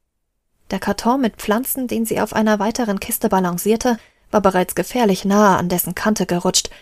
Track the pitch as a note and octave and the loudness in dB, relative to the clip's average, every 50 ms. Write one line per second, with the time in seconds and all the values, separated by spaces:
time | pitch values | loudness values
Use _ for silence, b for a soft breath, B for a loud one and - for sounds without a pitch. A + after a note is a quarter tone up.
0 | _ _ _ _ _ _ _ _ _ _ _ _ _ - - F#3+ - - G4 - | _ _ _ _ _ _ _ _ _ _ _ _ _ -8 -8 -4 -4 -4 -4 -2
1 | - A3+ B3 C#4 C4 G#3+ - - - - G#3 A3+ C4 - - C4+ B3+ A#3 A3 A3+ | 0 0 0 2 0 -2 -2 -4 -2 -2 -2 -2 -2 -4 -4 -6 -4 -4 -2 -2
2 | A3+ A3 G3+ - G#3+ G#3+ - A3 G#3+ A3 G#3+ G#3 G3 G#3+ A#3 - B3 G#3+ G3 G3 | -2 -2 -2 -2 -2 -2 0 0 2 2 2 2 0 -2 -2 -2 -2 -2 -2 -4
3 | - - A#3 - - G#3+ - F#3+ F#3 F3 F3 F3 - G3+ A3 A3+ - B3+ B3 A3 | -4 -6 -4 -2 0 0 2 2 2 0 -2 -2 0 0 0 2 2 0 0 0
4 | B B B B B B - G#3+ G3 F#3+ F#3 F3+ F3+ - - - E3+ - - B3+ | B B B B B B 0 2 2 4 4 2 0 0 -2 -4 -4 -4 -2 0
5 | A#3+ G#3 F#3+ - - F#3+ G3 G#3 G#3+ G3+ F#3 - F3+ F3 F#3 F3 - - F3+ - | 2 2 2 0 0 2 4 6 6 6 4 4 2 0 -2 -2 -2 -4 -6 -4
6 | - A3 G#3+ - G3+ - F3+ F3 - F#3 F3+ - - B B B | -2 -2 0 0 0 -2 -2 -2 0 -2 -2 -2 -6 B B B